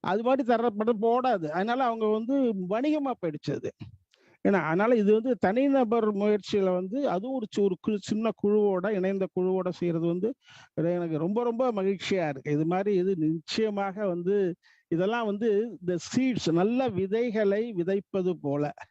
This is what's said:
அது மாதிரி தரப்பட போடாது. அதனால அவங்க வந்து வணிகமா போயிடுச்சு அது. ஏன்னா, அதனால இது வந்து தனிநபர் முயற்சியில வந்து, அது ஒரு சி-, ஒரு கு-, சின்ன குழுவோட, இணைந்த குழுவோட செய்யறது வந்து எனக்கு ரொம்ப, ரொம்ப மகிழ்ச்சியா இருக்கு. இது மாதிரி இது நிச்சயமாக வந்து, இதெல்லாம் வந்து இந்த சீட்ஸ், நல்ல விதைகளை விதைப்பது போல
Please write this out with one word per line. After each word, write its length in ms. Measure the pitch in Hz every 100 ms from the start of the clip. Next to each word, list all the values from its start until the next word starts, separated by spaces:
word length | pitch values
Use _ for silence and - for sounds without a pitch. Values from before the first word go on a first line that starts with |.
அது 220 | - 196
மாதிரி 320 | 233 262 240
தரப்பட 360 | 226 233 208 214 226
போடாது. 460 | 226 240 254 214 156
அதனால 380 | 160 202 247
அவங்க 220 | 254 226 220
வந்து 460 | 214 233 277 254 196 180
வணிகமா 440 | 214 285 302 277 233
போயிடுச்சு 320 | 170 147 -
அது. 180 | 139 - - - - _ _ _ _ 196
ஏன்னா, 40 |
அதனால 440 | 196 156 165 214 247
இது 160 | 202
வந்து 240 | 214 233 233
தனிநபர் 760 | - 226 277 269 233 233 220
முயற்சியில 580 | 202 208 208 - 208 190
வந்து, 360 | 180 185 240 285
அது 240 | 175 233
ஒரு 140 | 269 214 -
சி-, 60 |
ஒரு 140 | 202 185 -
கு-, 100 | 214
சின்ன 300 | - 214 226 202
குழுவோட, 460 | 202 208 208 190 185
இணைந்த 380 | 208 185 196 185 -
குழுவோட 280 | 185 185 180
செய்யறது 380 | 175 175 165 165
வந்து 280 | 180 208 277 _ - -
எனக்கு 440 | - 160 175 170 156
ரொம்ப, 240 | 165 208
ரொம்ப 300 | 240 233 254
மகிழ்ச்சியா 560 | 214 190 196 - 196 160
இருக்கு. 240 | 135 147
இது 140 | 147 156
மாதிரி 300 | 185 202 196
இது 200 | 180 190
நிச்சயமாக 920 | 156 165 - - 220 202 196 190 208
வந்து, 480 | 175 175 202 185 165 _ _ _
இதெல்லாம் 380 | 165 185 233 220
வந்து 520 | 202 233 202 233 185
இந்த 160 | 180 175 - -
சீட்ஸ், 360 | 262 226 -
நல்ல 360 | 165 196 247 262
விதைகளை 840 | 185 190 214 247 214 202 202 233
விதைப்பது 580 | 196 170 196 - 196 185 160
போல 320 | 147 143 147 - -